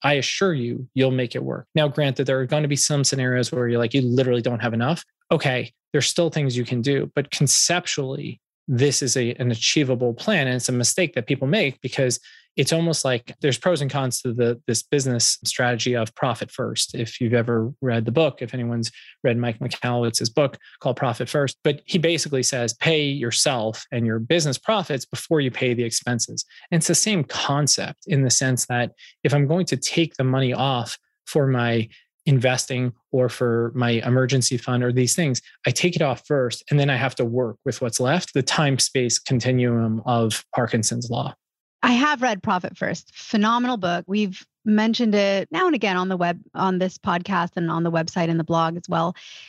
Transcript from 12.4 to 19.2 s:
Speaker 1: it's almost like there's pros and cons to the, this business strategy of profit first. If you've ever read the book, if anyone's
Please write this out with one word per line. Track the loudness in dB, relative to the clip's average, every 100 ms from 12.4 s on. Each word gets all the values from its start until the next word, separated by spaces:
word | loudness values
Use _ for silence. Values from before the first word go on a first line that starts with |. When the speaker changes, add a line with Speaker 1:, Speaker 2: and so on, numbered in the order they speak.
| _ -2
Speaker 1:
it's | 0
almost | 2 0 0
like | 0 -2 -4 -2
there's | -2 0
pros | 0 0
and | 0
cons | -2 -2 -2
to | -4
the, | 0 0 0 -2
this | -4
business | 0 0 0 0 0 -2
strategy | -4 -2 0 0 0
of | 0 -2
profit | -2 -2 -2 -8
first. | -8 -6 -4 -4
If | -4 -8 -2
you've | 2
ever | 2 2 0 0 -2
read | -2 0 0
the |
book, | 2 2 0
if | -8
anyone's | -4 -4 -4 -6 -10 -20 _